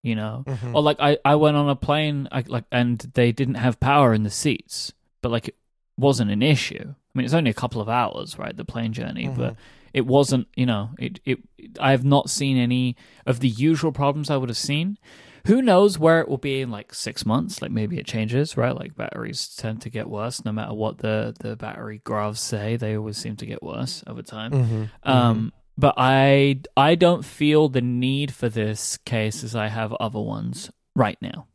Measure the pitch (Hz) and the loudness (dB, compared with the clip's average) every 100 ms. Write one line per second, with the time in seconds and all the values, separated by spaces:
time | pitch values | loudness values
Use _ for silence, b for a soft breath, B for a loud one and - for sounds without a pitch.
0 | 117 110 107 117 135 127 120 123 151 147 | -2 -4 -4 -8 -8 -8 0 2 2 4
1 | 147 147 139 151 151 147 147 139 - 147 | 2 4 4 6 6 4 2 0 0 0
2 | 151 143 135 131 117 120 - 123 120 117 | 2 -2 -4 -6 -4 -6 -2 0 2 0
3 | - - 120 113 131 131 123 110 135 143 | -2 2 2 2 -2 2 0 2 4 6
4 | 131 110 104 - 156 120 - - - _ | 6 4 0 -2 -2 -2 -6 -10 -10 _
5 | _ _ 123 117 - - _ _ _ - | _ _ -2 -2 -4 -14 _ _ _ 0
6 | 135 123 107 104 135 143 - - - 143 | 2 4 2 2 4 2 0 -8 -14 -16
7 | _ 135 127 160 143 107 120 120 107 120 | _ -4 0 2 2 -2 -4 -4 -2 0
8 | 117 - - - - - - 117 113 110 | 0 -4 -12 -10 -10 -10 -10 -6 -6 -6
9 | - - 123 123 123 117 b b b 135 | -8 -6 -6 -4 -6 -6 b b b -4
10 | 123 135 143 131 - - 123 107 104 139 | 2 4 4 2 -2 -2 0 0 -4 -8
11 | 123 - - 127 - _ - - 135 135 | -10 -8 -6 -6 -6 _ -20 -2 2 4
12 | 131 143 - - 139 131 120 127 127 120 | 4 2 2 -4 0 0 2 0 -2 -4
13 | b b - 120 127 110 151 160 160 139 | b b -4 0 0 2 2 2 0 0
14 | 143 147 143 143 127 117 - 143 180 208 | -2 -2 -2 -2 -2 -6 -4 -2 -4 -6
15 | B B B B - 233 254 185 202 170 | B B B B 2 4 6 6 6 4
16 | 160 165 - 139 147 135 127 104 - - | 4 4 2 -4 -2 -2 -4 -8 -12 -10
17 | - - - 87 85 - - 110 107 175 | -10 -6 0 0 0 -6 -6 -4 -2 -4
18 | - 113 110 123 156 - 120 - - - | -6 -4 -2 -2 -2 -2 -2 -4 -10 -10
19 | - - 110 - - - 113 110 113 113 | -10 -8 -10 -10 -10 -8 -8 -8 -10 -10
20 | 107 104 113 123 113 107 110 110 110 - | -8 -6 -8 -6 -6 -6 -6 -4 -6 -4
21 | 113 107 113 113 110 110 107 104 110 107 | -4 -2 -4 -8 -10 -10 -12 -12 -12 -12
22 | - 110 104 110 - 107 104 117 110 107 | -6 -4 -4 -6 -6 -4 -4 -4 -2 -4
23 | 107 104 - 104 113 113 - - 127 - | -6 -8 -10 -10 -10 -10 -10 -8 -8 -8
24 | - 117 113 110 110 139 117 110 110 B | -14 -16 -14 -12 -4 0 0 -2 -6 B
25 | - 127 120 110 113 _ _ - 143 - | 2 4 4 2 -2 _ _ 2 2 4
26 | 127 135 135 139 139 135 - - 143 170 | 4 6 6 6 4 2 -2 2 4 6
27 | 175 175 139 - 147 151 151 131 123 123 | 4 4 -2 0 4 6 4 2 0 0
28 | 127 135 143 - 120 110 107 107 - - | 0 0 -4 -4 -4 -2 -2 -4 -6 -8
29 | - 117 107 107 113 113 107 113 107 113 | -4 -2 -2 -4 -6 -4 -4 -4 -6 -4
30 | 110 110 110 107 113 123 - _ _ - | -4 -4 -6 -4 -6 -8 -12 _ _ 0
31 | 110 - 95 - - | 0 0 -10 -10 -16